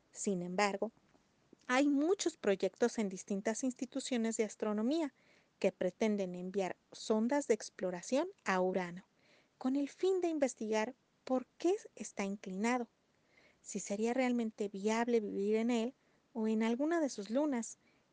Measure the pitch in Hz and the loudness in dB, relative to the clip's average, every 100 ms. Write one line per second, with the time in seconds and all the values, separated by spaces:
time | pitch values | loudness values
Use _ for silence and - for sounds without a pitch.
0 | _ - 214 185 180 180 208 196 214 - | _ -8 -2 -2 -2 0 2 2 -6 -8
1 | _ _ _ _ _ - - 254 285 277 | _ _ _ _ _ -20 0 2 4 4
2 | 311 403 339 - 214 196 190 - 233 - | 2 2 0 -2 0 2 0 2 0 2
3 | 202 190 - 202 220 220 262 247 254 269 | -4 -4 -6 -4 -2 -2 -4 -4 -6 -6
4 | - 247 226 226 214 - 214 214 226 320 | -4 -2 -2 0 -2 -2 -2 0 0 0
5 | 294 _ _ _ _ _ 196 - 185 - | -2 _ _ _ _ _ -2 0 -4 0
6 | 220 202 185 180 185 202 185 - _ - | 0 0 -2 -6 -6 -2 -2 -4 _ -16
7 | - 220 233 285 - 214 - - 185 175 | 0 2 2 0 2 0 0 -6 -6 -6
8 | - 262 370 - - 190 185 185 175 180 | -2 -2 -2 -6 0 2 2 0 -4 -8
9 | - _ _ - _ _ 262 277 277 - | -16 _ _ -20 _ _ -2 0 -2 0
10 | 370 381 349 311 269 - 214 214 220 - | 2 2 2 2 0 0 -2 0 -2 -6
11 | _ _ - 254 247 _ 339 415 - - | _ _ -4 -4 -4 _ 0 0 -2 -12
12 | 208 - 196 202 196 185 226 247 233 _ | -12 -6 -6 -4 -8 -2 0 0 -2 _
13 | _ _ _ _ - _ - 196 - 202 | _ _ _ _ -20 _ -10 -10 -6 -2
14 | 226 247 254 240 226 - 202 196 208 220 | 0 2 2 2 0 -2 -6 -2 0 0
15 | 240 233 202 196 202 220 233 233 233 - | 2 2 2 0 2 2 4 2 0 -6
16 | _ _ _ 233 220 220 226 240 302 339 | _ _ _ -2 0 2 2 2 2 2
17 | 285 - 202 247 302 247 220 - _ _ | 0 -2 -2 0 2 0 -4 -12 _ _
18 | _ | _